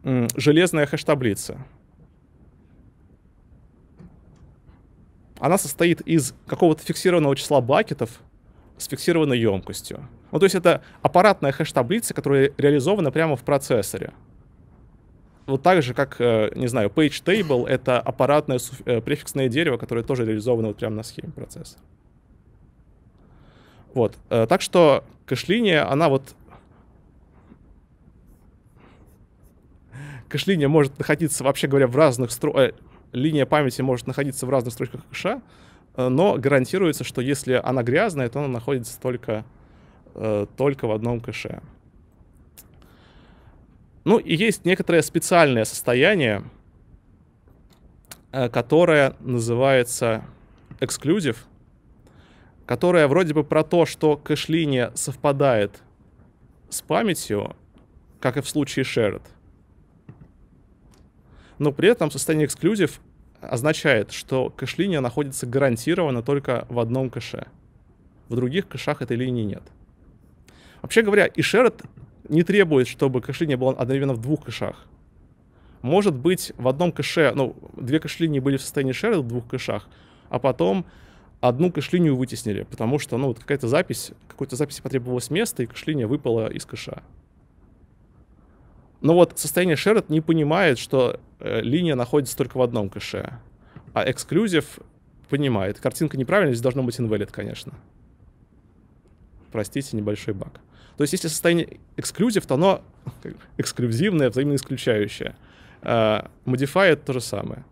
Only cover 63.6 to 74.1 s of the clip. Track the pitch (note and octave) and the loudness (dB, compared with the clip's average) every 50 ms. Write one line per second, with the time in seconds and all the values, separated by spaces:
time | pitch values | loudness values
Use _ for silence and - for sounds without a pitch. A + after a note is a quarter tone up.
63.6 | B2 D3+ D#3+ - - D#3 C3 A2 - - - - - - C#3 C3 B2 - - - | 2 0 0 2 2 4 4 4 2 -2 -8 -14 -6 -2 -2 0 0 -2 -4 -8
64.6 | C#3 B2+ - - F3+ G3+ F3 C#3+ B2+ A#2+ - D3+ D3 C#3 C3 - - B2 A#2 C3+ | -10 -8 -4 -2 -2 0 0 0 -2 -2 -2 -2 -4 -4 -6 -8 -8 -2 0 2
65.6 | C#3 C3 A#2+ A2+ - D3+ F3 F#3 F3 D3 B2+ A#2+ A2+ - C#3+ C#3+ C#3 - B2+ A#2 | 2 2 0 0 0 -2 0 0 0 0 -2 -2 -2 -2 -2 -2 0 -2 -4 -4
66.6 | - - B2 A#2+ A#2 A2 A#2+ C3 C3 B2 - A#2+ - - - - - - - _ | -4 -4 -2 -2 -2 0 -2 -2 -4 -4 -6 -10 -10 -10 -12 -12 -14 -16 -20 _
67.6 | _ _ _ _ _ _ _ _ _ _ _ _ _ - A#2+ A#2+ B2+ B2 C#3 F#3+ | _ _ _ _ _ _ _ _ _ _ _ _ _ -6 -2 -2 -2 0 -2 -4
68.6 | F#3+ - - B2+ - C#3+ D3 - C3 A2+ B2 A#2 B2+ B2+ B2 A#2+ G#2+ G2+ F#2+ - | -4 -6 -12 -8 -4 -6 -4 -4 -4 -4 -4 -4 -2 -2 -2 -2 -4 -4 -6 -10
69.6 | - - - - - _ _ _ - - _ _ _ _ _ _ _ - _ - | -14 -20 -20 -20 -20 _ _ _ -20 -20 _ _ _ _ _ _ _ -20 _ -20
70.6 | - - - - - - - A3+ A3+ G3+ G#3 G#3 F3+ - - - C#3+ - - G#3+ | -20 -20 -18 -18 -12 2 2 2 4 4 4 4 4 4 2 -2 -2 2 4 4
71.6 | B3+ A3+ - - - - - - - - _ - - - D3 D#3+ F3 - F#3+ G#3 | 4 4 2 -2 -20 -20 -20 -20 -20 -20 _ -20 -8 0 2 2 2 4 4 2
72.6 | F#3+ E3 D3+ C3 B2 - - - D3+ C3+ B2+ B2+ A2+ - C3+ - F3 D3 C3+ B2 | 4 4 4 2 2 2 0 -2 -2 0 0 -2 -4 -4 -6 -4 -2 -2 0 0
73.6 | B2+ C3 C3 - B2 A#2 C3 C#3 C#3 C#3 | 0 -2 0 0 -2 -2 0 0 0 -2